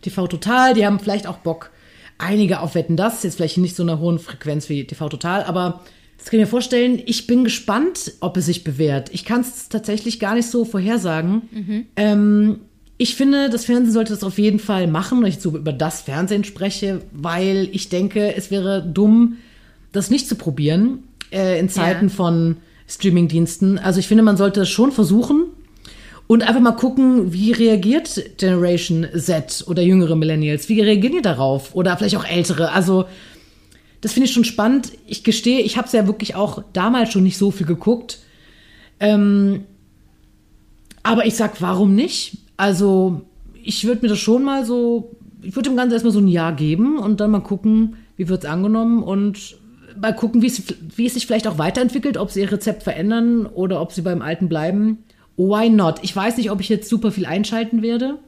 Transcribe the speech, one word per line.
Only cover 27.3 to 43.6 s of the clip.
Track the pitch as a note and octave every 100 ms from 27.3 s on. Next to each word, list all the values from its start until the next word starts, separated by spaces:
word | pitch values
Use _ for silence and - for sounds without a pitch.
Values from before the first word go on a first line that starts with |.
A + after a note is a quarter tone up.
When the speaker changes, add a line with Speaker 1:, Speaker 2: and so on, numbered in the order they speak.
Speaker 1:
wie | F3 G#3+
reagiert | A#3 A3+ G#3+ F#3+ C#4+ E4 - - -
Generation | F#3+ F3+ F3 F3 - E3 E3
Z | E3+ D3+ E3 - - -
oder | F3
jüngere | F3 F#3+ E3+ D#3+
Millennials? | D#3 D#3 D3+ D3 -
Wie | A3
reagieren | G#3 G#3 A3 F4
die |
darauf? | A3 C3 C3+ C3+ -
Oder | F#3 F3+ F3
vielleicht | G#3 G#3
auch | -
ältere? | E3+ E3 D3+ E3
Also | F3 F3+ F#3+ F#3 - - - _ _ _ - _ _
das | A3
finde | - C4
ich |
schon | A#3+
spannend. | A3+ - G#3+ C4+ - - -
Ich | G#3
gestehe, | - A3 A#3 B3+
ich | G#3+ A3+
hab's | A#3
ja | A#3 G3
wirklich | G#3 G#3
auch | - G3+ - -
damals | - G3 B3 A3+
schon | G3+
nicht | F#3 F3+
so | G3+
viel | G3 D#3+
geguckt. | E3+ - A#3 - - - _ _ _ _ - - _
Ähm, | G#3 G#3 G3+ G3+ G3 G3 - _ _ _ _ _ _ _ _ _ _ _ _ -
aber | - A#3 A3+
ich | A3
sag, | G#3 -
warum | F3+ F#3 G3+
nicht? | G3 D#4 - - - _ -
Also | G3 F3+ G3+ F#3+ F#3 F3 - - - -